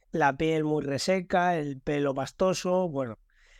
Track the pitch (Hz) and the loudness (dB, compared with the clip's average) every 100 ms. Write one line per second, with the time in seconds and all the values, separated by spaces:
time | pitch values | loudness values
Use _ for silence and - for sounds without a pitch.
0 | _ 165 143 135 160 160 151 151 139 139 | _ 0 2 2 0 2 0 0 -2 -2
1 | - 190 180 180 180 170 147 131 - 147 | 0 0 2 2 2 0 -2 -6 -4 0
2 | 143 135 131 - 190 170 185 185 180 139 | 0 -2 -4 0 0 0 0 0 0 -2
3 | 127 107 _ _ _ | -6 -8 _ _ _